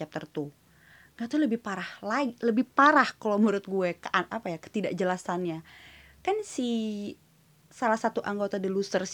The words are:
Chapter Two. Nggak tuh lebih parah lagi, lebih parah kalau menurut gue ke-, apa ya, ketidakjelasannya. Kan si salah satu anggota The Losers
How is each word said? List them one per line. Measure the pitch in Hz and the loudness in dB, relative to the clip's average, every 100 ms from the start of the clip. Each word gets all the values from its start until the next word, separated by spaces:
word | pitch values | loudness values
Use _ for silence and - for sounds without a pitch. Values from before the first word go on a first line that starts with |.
Chapter | 156 160 156 | -10 -10 -8
Two. | 156 147 - _ _ - - - - | -8 -8 -12 _ _ -20 -20 -20 -12
Nggak | 233 | -4
tuh | 302 | 0
lebih | 269 226 | 0 0
parah | 208 185 180 - | -4 -8 -10 -10
lagi, | 202 247 262 - | -4 -2 -2 0
lebih | 240 226 254 | 0 2 2
parah | - 285 302 233 - | 6 8 8 4 0
kalau | 214 208 | 0 4
menurut | 214 202 | 4 4
gue | - 190 175 170 | -2 0 0 -2
ke-, | - | -2
apa | 190 175 226 190 | -2 -2 -6 -6
ya, | 165 | -8
ketidakjelasannya. | - 220 - 175 185 180 - 180 180 160 - - - - - - | -6 -4 -2 0 0 0 -2 -4 -4 -6 -10 -20 -20 -20 -20 -6
Kan | 370 427 | -4 -2
si | 415 - 240 233 220 208 202 - _ _ _ _ _ | -4 -4 -2 -2 -2 -6 -10 -12 _ _ _ _ _
salah | - 233 226 | -2 0 2
satu | 226 226 | 0 -2
anggota | - 202 202 202 | -4 -4 -4 -2
The | 190 | -2
Losers | 190 196 190 190 | -2 -2 -2 -2